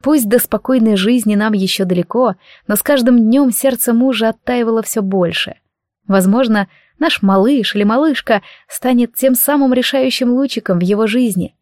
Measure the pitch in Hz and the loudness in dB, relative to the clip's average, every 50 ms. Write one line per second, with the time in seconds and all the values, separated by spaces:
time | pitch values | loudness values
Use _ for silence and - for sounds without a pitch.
0 | - 285 311 294 233 202 233 240 - - - 214 _ - 262 254 220 220 208 190 | 2 2 2 2 2 2 0 0 0 0 -6 -6 _ -2 0 2 2 2 2 0
1 | 190 220 247 247 208 214 208 202 214 220 214 196 190 190 - - 190 175 180 175 | 0 0 0 0 0 0 0 0 0 0 -2 -2 -2 -2 -2 -4 -2 -2 -2 -2
2 | 175 _ - 240 254 220 185 _ _ - - - _ - 208 208 - - 294 269 | -2 _ -2 0 0 0 -2 _ _ -20 -20 -14 _ -4 -4 -2 0 0 0 2
3 | 233 254 247 240 226 220 240 277 285 254 220 - - 269 247 233 - 247 226 233 | 4 4 4 4 4 4 2 2 2 2 0 0 -2 -2 -2 0 -2 0 0 2
4 | 254 269 247 214 226 226 220 _ _ - 247 247 233 226 226 226 220 - - 220 | 2 0 0 0 -2 -2 -4 _ _ -4 -2 -2 -2 0 -2 -2 -4 -4 -4 -4
5 | 202 190 190 190 175 170 165 - - - - _ _ _ _ _ _ _ _ _ | -4 -2 0 0 0 0 -2 -6 -8 -8 -12 _ _ _ _ _ _ _ _ _
6 | _ - 196 190 180 190 202 247 269 226 214 208 196 _ _ _ _ _ _ _ | _ 0 0 2 2 2 2 2 2 0 0 -2 -2 _ _ _ _ _ _ _
7 | 302 330 - - 208 190 190 190 196 247 294 262 202 - - 202 208 202 226 262 | -2 -2 -2 0 0 2 2 2 2 2 2 0 -2 -2 -2 -2 0 0 2 2
8 | 302 320 269 - - - 226 202 _ - - - _ _ - - - 254 254 240 | 0 0 -2 -4 -2 -2 -2 -2 _ -10 -20 -20 _ _ -16 -6 -2 0 2 2
9 | 240 233 _ - 254 269 254 247 - - 294 285 277 262 247 247 247 - - 269 | 0 -2 _ -2 0 0 2 2 0 0 0 2 2 2 2 0 0 0 -2 0
10 | 262 262 - - 254 240 247 254 277 262 - 240 - - 185 175 180 180 208 202 | 0 -2 -2 -2 -2 0 0 0 -2 -2 -4 -6 -4 -2 -2 0 0 0 0 0
11 | 226 214 214 254 254 226 185 180 170 - _ _ | 0 0 0 0 0 0 -2 -4 -6 -6 _ _